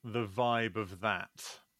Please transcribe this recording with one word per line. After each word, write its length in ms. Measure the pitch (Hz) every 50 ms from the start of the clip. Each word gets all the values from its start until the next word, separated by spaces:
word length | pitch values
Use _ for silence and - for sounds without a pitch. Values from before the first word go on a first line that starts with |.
| -
the 220 | 120 107 120 117
vibe 500 | 101 95 107 123 120 117 117 113 110 87
of 260 | 107 107 90 95 90
that. 580 | 98 110 101 90 - - _ - - - - - - _ _ _